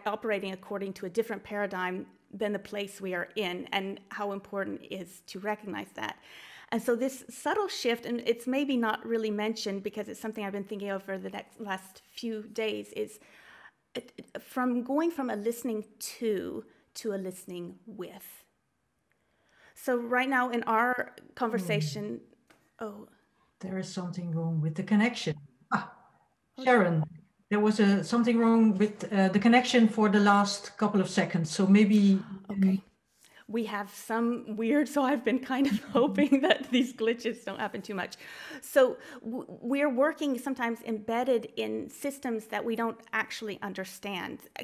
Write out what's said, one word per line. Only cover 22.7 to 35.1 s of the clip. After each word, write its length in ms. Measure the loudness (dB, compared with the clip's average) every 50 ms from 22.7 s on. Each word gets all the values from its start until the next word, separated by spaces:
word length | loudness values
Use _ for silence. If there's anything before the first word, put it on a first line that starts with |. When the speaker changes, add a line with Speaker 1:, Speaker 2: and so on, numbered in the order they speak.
| _ _
Speaker 2:
Hmm. 60 | -10
Speaker 1:
oh. 220 | -10 -10 -14 -18 -20 _ _ _ _ _ _ _ _ _ _
Speaker 2:
There 180 | -10 -8 -6 -6
is 140 | -6 -6
something 400 | -8 -8 -8 -6 -6 -6 -6 -4
wrong 300 | -4 -2 -2 0 0 0
with 140 | 0 -2 -2
the 80 | -4 0
connection. 520 | 2 4 4 4 4 0 -2 -4 -6 -6 -6 -10 -20 _ _ _ _
Ah, 200 | -4 -4 -4 -6 -14 -20 -20 _ _ _ _ _ _ _ _ _ _ -2
Speaker 1:
Okay. 80 | 2
Speaker 2:
Sharon, 380 | 4 6 6 6 4 4 2 0 -2 -6 -16 -20 _ _ _ _ _
there 100 | 0 4
was 200 | 4 4 6 6
a, 240 | 6 6 6 4 2
something 340 | 2 2 2 4 4 4 4
wrong 400 | 6 6 6 8 6 6 6 4
with, 340 | 2 2 2 -4 -8 -2
uh, 180 | 2 4 4 6
the 100 | 4 6
connection 480 | 6 8 8 8 6 6 6 6 6 6
for 200 | 6 4 4 6
the 120 | 6 6
last 580 | 8 8 6 6 4 2 0 -6 -8 -12 -4 -2
couple 240 | 0 2 4 2
of 80 | 2 2
seconds, 400 | 2 0 0 2 0 -2 -2 0
so 160 | 0 2 6
maybe 540 | 8 8 8 8 8 8 8 8 8 6 6 2 -4 -12 -14 -12 -8
Speaker 1:
Okay. 320 | 0 2 4 4 4 2 -2 _ _ _ _ _ _ _ _ _ _ -20 -14 -6
We 180 | -4 -4 -2
have 260 | -2 -4 -6 -6 -8 -12
some 600 | -16 -6 -4 0 0 2 0 0 -2 -6 -8 -4
weird, 320 | -2 0 2 4 4 2 2
so 160 | 2 0 2
I've 200 | 2